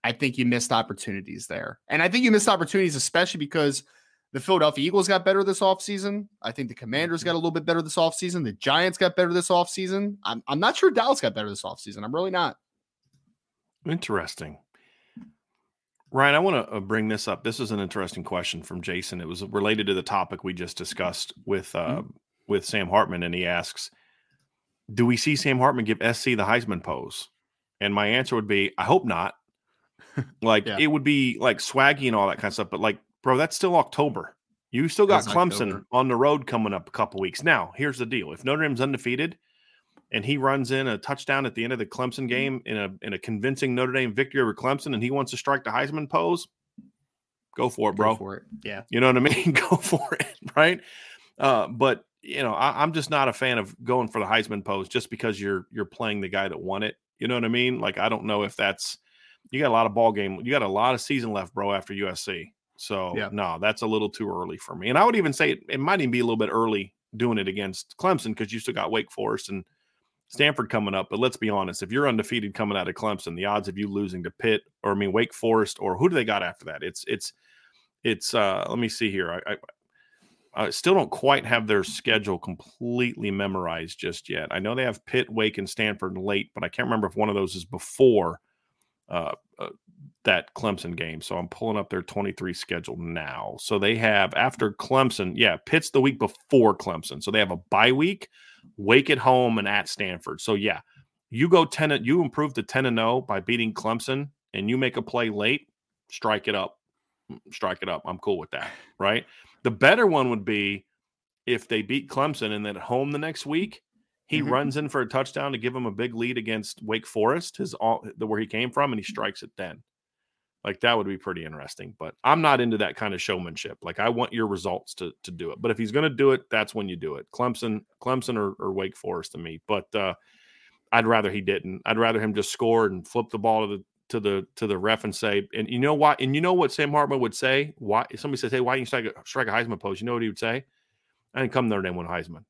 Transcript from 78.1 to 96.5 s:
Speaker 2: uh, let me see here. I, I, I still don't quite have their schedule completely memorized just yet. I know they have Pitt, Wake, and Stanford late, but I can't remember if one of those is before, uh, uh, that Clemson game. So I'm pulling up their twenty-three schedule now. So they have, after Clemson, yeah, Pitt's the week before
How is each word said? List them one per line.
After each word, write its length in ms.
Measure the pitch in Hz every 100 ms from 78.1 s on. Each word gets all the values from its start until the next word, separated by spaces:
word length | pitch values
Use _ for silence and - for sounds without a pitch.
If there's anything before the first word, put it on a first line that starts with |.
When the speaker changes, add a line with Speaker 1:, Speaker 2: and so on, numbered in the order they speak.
| 104 -
Speaker 2:
uh, 320 | 120 101 98 -
let 100 | 117
me 100 | 113
see 220 | - 113
here. 200 | 98 87
I, 200 | 87 -
I, 40 | 104 - _ _ _ _ _ _ _ _ - 107
I 40 |
still 240 | - 170
don't 160 | 196 147
quite 340 | - 135 139
have 220 | 107 120 107
their 180 | 104
schedule 540 | 92 - - 110 101 90
completely 920 | - 87 - _ 120 123 123 - 104
memorized 680 | 98 101 95 87 82 82 -
just 300 | 92 82 -
yet. 200 | 87 78
I 100 | 92
know 140 | 101
they 80 | 123
have 200 | 127 107
Pitt, 240 | - 143 -
Wake, 280 | 110 110 104
and 100 | 95
Stanford 480 | - 107 101 92 92
late, 340 | 95 98 -
but 100 | -
I 40 | 87
can't 180 | - 123
remember 200 | 113 101
if 100 | 101
one 120 | 104
of 60 |
those 200 | 101 92
is 100 | 95
before, 760 | 85 87 - - 131 107 85 82 _ _ _ _ _ _ _
uh, 240 | 87 80 - _ -
uh, 60 | - - _ _ 143 _
that 300 | - 90 -
Clemson 400 | - 113 92 87 85
game. 240 | 82 80
So 160 | - 90
I'm 120 | 90
pulling 280 | - 113 104
up 140 | 98
their 120 | 92
twenty-three 520 | 90 - 98 95 95
schedule 420 | 87 - 85 - -
now. 600 | 85 82 76 65 - -
So 200 | - 104
they 180 | 101 113
have, 380 | 113 104 95
after 380 | - 123 - 107
Clemson, 600 | - - 131 131 - 185 -
yeah, 200 | 113 80 -
Pitt's 240 | 160 -
the 100 | 139
week 180 | 135 120
before 580 | 104 - _